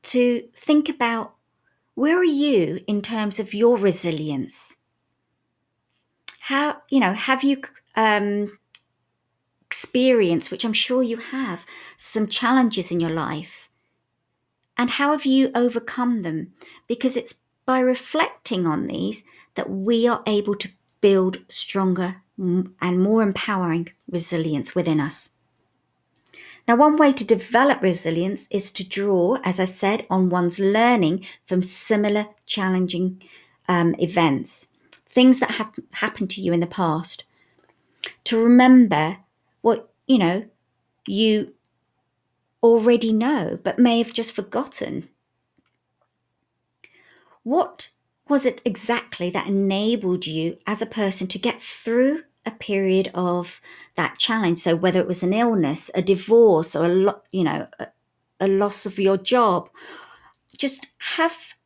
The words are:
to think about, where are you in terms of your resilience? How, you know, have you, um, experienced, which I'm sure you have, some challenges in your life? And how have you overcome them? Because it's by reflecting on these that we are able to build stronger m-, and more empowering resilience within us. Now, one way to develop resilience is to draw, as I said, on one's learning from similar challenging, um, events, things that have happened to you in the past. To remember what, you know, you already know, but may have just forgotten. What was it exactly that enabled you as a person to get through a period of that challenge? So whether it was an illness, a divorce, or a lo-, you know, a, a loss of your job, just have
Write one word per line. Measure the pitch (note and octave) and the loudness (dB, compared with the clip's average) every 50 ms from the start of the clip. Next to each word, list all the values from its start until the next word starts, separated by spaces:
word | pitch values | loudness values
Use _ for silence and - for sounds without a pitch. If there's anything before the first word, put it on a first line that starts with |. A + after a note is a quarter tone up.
to | - - - B3 B3 B3 A#3+ A#3 - - _ | -8 -2 0 2 2 2 0 -2 -6 -12 _
think | - - - D4+ D4+ D4 D#4 | -14 0 2 2 2 2 0
about, | C#4+ - B3 A#3 A#3 A3+ - - _ _ _ _ _ _ _ _ _ _ _ _ _ | -4 -4 -2 -2 -2 -4 -6 -10 _ _ _ _ _ _ _ _ _ _ _ _ _
where | - B3+ D4+ E4 | -2 0 0 2
are | F4+ | 2
you | F#4 E4+ D4+ C#4 D4 D4 C4+ G3+ E3+ D3+ D#3 - - | 2 0 2 0 0 2 2 2 0 0 -4 -8 -6
in | - G#3 G#3 | -4 -4 -4
terms | G3 - A#3 A3 G#3+ G#3 F#3+ A3+ | -4 -4 -4 -4 -4 -4 -4 -6
of | G#3+ G#3+ - | -6 -6 -2
your | G3+ A3+ A#3 B3 | 2 2 2 4
resilience? | A3 G3 G3+ F3+ - - E3+ D#3+ D3 D#3 D3+ D3 C3 - - - - - - - _ _ _ _ _ _ _ _ _ _ _ _ _ _ _ _ _ _ _ _ _ _ _ _ _ _ _ _ _ _ - - _ | 4 2 0 0 0 -2 -4 -4 -4 -6 -6 -6 -6 -6 -8 -10 -12 -12 -14 -16 _ _ _ _ _ _ _ _ _ _ _ _ _ _ _ _ _ _ _ _ _ _ _ _ _ _ _ _ _ _ -16 -16 _
How, | - - C4+ C#4 D4 D4+ - - _ _ | -10 -4 -2 -2 -2 -2 -4 -8 _ _
you | C#4 C4+ | 0 2
know, | A3+ F3+ | 2 2
have | G3 G#3+ - - C4 C4 | 0 -2 -2 -2 -2 0
you, | C4+ C#4 C#4 C4+ C4+ - _ - _ _ _ | 2 0 0 -2 -4 -18 _ -20 _ _ _
um, | A3+ A3 G#3+ G#3 G#3 G3+ G#3 G3+ G#3 G#3 G3+ - _ _ _ _ - _ _ _ _ _ _ _ _ _ _ _ _ _ _ _ _ _ | 0 2 2 2 2 0 -2 -2 -2 -4 -6 -8 _ _ _ _ -20 _ _ _ _ _ _ _ _ _ _ _ _ _ _ _ _ _
experienced, | _ - - - - _ B3+ B3+ C4 B3+ A#3 G#3 E3+ E3+ D#3+ - - | _ -4 -4 -4 -2 _ 2 4 4 4 4 4 2 2 0 -2 -4
which | - - - | -6 -6 -6
I'm | A3+ | -2
sure | G#3+ - - - B3+ B3+ | -2 -2 -2 0 0 0
you | C4 A3+ A#3 A#3 | 0 -2 -4 -8
have, | - - - C4 C4+ A3 F3 E3+ - - - - - - - | -10 -10 -8 -6 -6 -6 -8 -10 -12 -18 -20 -20 -20 -20 -16
some | _ - - - A3 G#3+ | _ -8 -6 -2 -2 -2
challenges | G#3+ - - - A#3 B3+ C4+ B3+ A3+ G#3+ - F3 - | 0 -2 0 2 2 4 4 4 2 0 -2 -4 -2
in | F3 F3 | -2 -2
your | E3 E3 | -2 -2
life? | D#3+ E3 D3+ - D3 D3+ E3+ - - - - _ _ _ _ _ _ _ _ _ _ _ _ _ _ _ _ _ _ _ _ _ _ | -2 -2 -4 -4 -6 -8 -10 -14 -18 -20 -20 _ _ _ _ _ _ _ _ _ _ _ _ _ _ _ _ _ _ _ _ _ _
And | - B3 A#3+ | -4 -4 -2
how | - - C#4 C#4+ | -2 -2 0 0
have | D4+ C#4+ - | 0 0 0
you | C4+ C4 C4+ C4+ C4 - | 2 2 4 2 2 2
overcome | A#3+ A#3+ B3 A#3 A#3 A3+ - - - B3 B3 A#3+ A3 | 0 0 0 0 -4 -8 -8 -6 -4 -2 -2 -2 -2
them? | F#3 E3 D#3 D#3+ - - _ _ - - - - _ _ | -2 -4 -6 -6 -8 -10 _ _ -20 -20 -20 -20 _ _
Because | A#3 B3 - C4 B3+ | -6 -2 -2 -2 -2
it's | A#4 - - - _ _ _ _ _ _ | -2 -6 -6 -12 _ _ _ _ _ _
by | - B3+ C4 | -2 0 2
reflecting | B3 B3+ B3+ B3+ - - - D#4 D#4+ - - _ _ - A3 F#3 F3+ | 2 0 0 -2 -6 -8 -4 -4 -4 -4 -8 _ _ -6 -4 -2 -2
on | E3 D3+ - - - | -2 -2 -4 -6 -6
these | - E3 F3+ G3 G#3+ - _ _ _ - - _ _ | -6 -6 -6 -6 -6 -8 _ _ _ -20 -20 _ _
that | - - - | -8 -8 -6
we | F#3+ G3 F#3+ G#3+ A#3+ A3+ A3+ A#3+ | -6 -6 -2 0 0 2 2 2
are | A#3 - - | 0 0 -2
able | A3 G#3+ G#3 G3+ G#3 G3+ | -2 -2 0 0 -2 -4
to | G3+ - - _ _ _ _ _ _ | -4 -6 -12 _ _ _ _ _ _
build | - G3+ G3 F#3+ F#3 F#3 F#3 - - _ | 2 4 4 4 2 0 -2 -6 -14 _
stronger | - - - - - G3 F#3+ F#3+ F3+ F3+ F#3 F3+ F#3 - _ _ _ | -8 -8 -8 -6 -4 -2 0 0 0 -2 -2 -6 -6 -10 _ _ _
m-, | - G3 F3+ F3 F#3 F#3 F#3 - _ | -6 -2 0 0 0 -2 -4 -8 _
and | - F3+ F3+ F3+ | -4 -2 0 2
more | F#3 G3+ A3 A3+ | 2 2 4 2
empowering | A3 G3+ F#3+ - - - G#3 F#3+ F#3 E3+ D#3+ E3+ E3+ - _ _ _ - | 2 0 -2 -4 -4 -4 -2 -2 0 0 -2 -2 -4 -6 _ _ _ -8
resilience | - F3 E3 - - E3 D#3+ D#3+ D#3 C#3+ - - - | -6 -6 -4 -4 -4 -2 -2 -2 -2 -4 -4 -4 -4
within | F3+ E3+ E3 D#3 D3+ | -2 -2 0 0 0
us. | C#3+ C#3+ C3+ - - - _ _ _ _ _ _ _ _ _ _ _ _ _ _ _ _ _ _ _ - - - - - - - _ | -2 -2 -6 -12 -16 -18 _ _ _ _ _ _ _ _ _ _ _ _ _ _ _ _ _ _ _ -20 -20 -20 -20 -20 -20 -12 _
Now, | - A#3 | 0 4
one | A#3 D4 D4+ D4+ | 6 6 4 6
way | D4+ D4+ C#4+ | 6 4 4
to | C4+ - G#3 | 4 2 2
develop | - A#3 - - - A#3 A#3 C4 C#4+ C4+ - | 2 2 0 0 0 2 2 4 4 2 2
resilience | - F#3+ F3 F3 - E3 E3 E3 F3 F#3+ G3+ - - - | 0 -2 -2 0 -4 -4 -2 -2 -2 -4 -6 -8 -10 -6
is | - G3+ F#3+ - | -6 -6 -6 -6
to | - - F#3+ F#3 | -8 -10 -8 -6
draw, | - G3 G3 G3+ G3 F3+ F3 F3 F3 F3 - | -6 -4 -2 0 2 2 2 2 0 0 -2
as | F#3+ F3+ F3+ | -4 -2 -2
I | F#3 | -2
said, | F#3 F#3 - - G3 F3+ - - _ | -2 -2 -2 -2 -2 -2 -2 -4 _
on | - F#3+ F#3 F#3 | 0 0 0 2
one's | F3 F3+ F3 F3 E3+ - | 0 0 0 0 -2 0
learning | G3 G3 G3+ A3 A#3 A#3+ B3 A3+ F3+ D#3 E3+ F#3+ F#3 - - _ _ | 0 0 2 4 4 4 4 4 2 0 0 -2 -6 -12 -20 _ _
from | - F#3 F#3 | -4 -2 -2
similar | F3+ - - - - - A3 G#3 G#3 G#3 G#3 G#3 G#3 G#3 - _ _ | 0 0 0 0 0 0 0 0 2 0 0 -2 -2 -4 -10 _ _
challenging, | - - G#3 G3 F#3+ F#3 F#3 F#3 F3 - E3+ F#3 F#3 F#3 F#3 - - - - _ _ _ _ _ - | -8 -4 -2 0 0 0 0 0 -2 -2 -2 -2 -4 -4 -8 -20 -20 -20 -20 _ _ _ _ _ 0
um, | F3+ F3 E3+ E3+ - - | 0 2 2 2 2 0
events, | E3+ E3 E3+ F3+ E3+ D#3 C#3 C3+ - - - - - _ _ _ _ _ | -4 -2 0 0 2 2 0 -2 -4 -8 -12 -12 -14 _ _ _ _ _
things | - - _ _ - B3+ B3+ C4 B3+ C4 | -14 -14 _ _ 2 6 6 6 6 6
that | A#3+ - | 2 -4
have | A#3 - A3 - _ - - _ | -4 -6 -6 -8 _ -16 -18 _
happened | - - - G#3+ - - G#3 F#3+ | -8 -6 -6 -6 -4 -6 -6 -6
to | - G3+ | -4 -4
you | F#3+ F3+ | -2 -2
in | E3+ E3+ | 0 0
the | E3+ | -2
past. | F3 - - F#3 E3 D3+ D#3+ F3 - - - - _ _ _ _ _ _ _ _ _ _ _ _ _ _ _ - - - _ _ | -2 -4 -4 -2 -2 -2 -2 -6 -8 -12 -12 -14 _ _ _ _ _ _ _ _ _ _ _ _ _ _ _ -16 -16 -16 _ _
To | - A#3 A3 | 0 2 2
remember | A3+ A#3 A#3+ B3 B3+ C4 C4 B3+ A#3+ G3+ F3 D3 C#3+ D#3+ E3+ - _ _ _ _ _ _ _ _ | 6 8 8 8 10 10 10 8 8 6 4 0 0 -2 -4 -10 _ _ _ _ _ _ _ _
what, | - A3+ A3+ A3+ - _ _ _ _ | 0 0 0 0 -4 _ _ _ _
you | - C4 | 2 4
know, | A#3 F#3+ E3+ F3 G3 A3 - _ _ _ _ _ _ _ _ _ _ _ | 4 4 2 2 0 -4 -8 _ _ _ _ _ _ _ _ _ _ _
you | - G3 G3 A3 A3 G#3+ G#3+ G3+ - - _ _ _ _ _ _ _ _ _ _ _ _ _ _ _ _ _ _ _ _ _ | -8 -2 2 2 4 4 2 0 -4 -12 _ _ _ _ _ _ _ _ _ _ _ _ _ _ _ _ _ _ _ _ _
already | - A#3 A#3 A#3 A3 A#3+ A#3+ A#3 A#3+ A3+ | 4 6 6 6 6 4 4 4 2 2
know, | A3 G#3+ A3+ C4 D4+ B3+ E3+ - - - | 0 2 2 0 0 0 -2 -4 -6 -4
but | - G3 - - | -4 -4 0 2
may | B3 A#3+ A#3 A#3 | 2 4 4 2
have | A#3 A#3 | 0 -2
just | - - A3+ - - | -4 -4 -4 -4 -4
forgotten. | - F#3+ - - A3+ C#4 - - - - - - - E3 - _ _ _ _ _ _ _ _ _ _ _ _ _ _ _ _ _ _ _ _ _ _ _ _ _ _ _ _ _ _ _ _ _ _ - _ _ _ _ _ _ _ _ _ _ _ | -6 -8 -6 -6 -6 -6 -6 -8 -10 -8 -8 -8 -10 -12 -14 _ _ _ _ _ _ _ _ _ _ _ _ _ _ _ _ _ _ _ _ _ _ _ _ _ _ _ _ _ _ _ _ _ _ -20 _ _ _ _ _ _ _ _ _ _ _
What | _ A3+ C4 F4 - - - - - - _ _ _ _ _ _ _ _ | _ -2 0 0 0 -2 -4 -10 -10 -10 _ _ _ _ _ _ _ _
was | C#4+ C#4 C4+ | 0 2 2
it | B3 B3 - _ | 0 -2 -2 _
exactly | B3 F#3 - - - A#3 A#3 - - - - F3+ F3+ | -6 -4 -4 -4 -4 -4 -4 -4 -8 -10 -6 -6 -4
that | F3+ G3 - F#3+ | -4 -4 -4 -2
enabled | G3+ G3 G3 F#3+ F#3+ G3 G#3 A3 A#3+ G#3+ F#3+ F#3 F3+ F3+ F3+ | -2 0 0 0 0 0 0 0 -2 -2 -2 -2 -4 -2 -4
you | E3+ D#3 D#3+ D#3+ E3+ E3 - _ | -6 -4 -4 -4 -4 -6 -6 _
as | - G#3 G#3+ | -8 -6 -4
a | A#3 | -6
person | A3 - A3 G#3 G3 F#3+ - F#3 | -8 -4 -4 -2 -2 -2 -4 -6
to | F#3 - F#3 | -6 -6 -4
get | - A#3+ - - | -4 -4 -4 -4
through | - - - - - A3+ A3+ A#3+ B3+ C4+ D4 D#4+ - _ _ _ _ | -10 -14 -14 -10 -6 -2 0 2 2 2 0 -2 -8 _ _ _ _
a | A3+ | -14
period | A3 - - - G3+ G3 G3 F#3+ F#3 F#3+ F#3+ F#3 | -14 -12 -8 -4 -4 -2 0 2 2 0 0 -2
of | - F3+ F3+ F3+ F3 F3+ F3 F3 - - _ - - - - _ _ | -4 -4 -2 -2 -2 -2 -4 -8 -14 -20 _ -20 -20 -20 -20 _ _
that | - D#3+ - - | -4 -4 -4 -2
challenge? | - - - A3+ A3 G#3 E3+ E3+ E3+ | -4 -2 -2 0 0 0 0 0 0
So | - F3+ E3 | 0 0 0
whether | E3 F3+ F#3 F3+ F#3 | 2 0 0 0 0
it | F3+ F3+ | -2 -2
was | F3+ F3 | -4 -4
an | F#3 F3+ G3 | -2 -2 0
illness, | A3 A#3+ A#3+ A3+ G3 D#3+ C3+ - - - - - | 0 0 0 2 0 0 0 -2 -4 -8 -6 -6
a | F#3+ | -4
divorce, | F3 - G3 F#3 - - A3+ A#3 A#3 G#3+ F3+ D#3 E3 - - | 0 0 0 0 2 4 6 8 8 8 6 4 2 -2 -2
or | D3 D#3+ | -2 0
a | E3+ | 2
lo-, | F3 F#3+ F#3+ G3+ - - _ _ | 2 4 2 2 0 -2 _ _
you | - F#3+ F3 | -4 -2 0
know, | D3+ - - - - - _ | 0 0 -4 -8 -10 -14 _
a, | - - _ _ _ _ _ _ _ _ _ _ | -16 -16 _ _ _ _ _ _ _ _ _ _
a | F#3 G3 | 0 2
loss | G3 G3 G3+ G3+ G3+ - - | 2 2 2 0 -2 -6 -8
of | G3+ F#3 - | -8 -4 0
your | F#3+ G3 G3 F#3+ | 2 2 2 2
job, | F#3+ - B3 B3 A#3 G#3+ F3+ E3+ - - _ - - - - - - - - - _ - _ _ _ _ _ | 0 0 2 4 4 4 2 0 -2 -8 _ -20 -20 -20 -20 -20 -20 -20 -20 -20 _ -20 _ _ _ _ _
just | - - F#3 - - - _ _ _ | -6 -4 -4 -4 -6 -12 _ _ _
have | - - - - D#4+ E4+ E4 - - - - _ _ | -10 -8 -2 -2 -2 -2 -2 -6 -18 -20 -20 _ _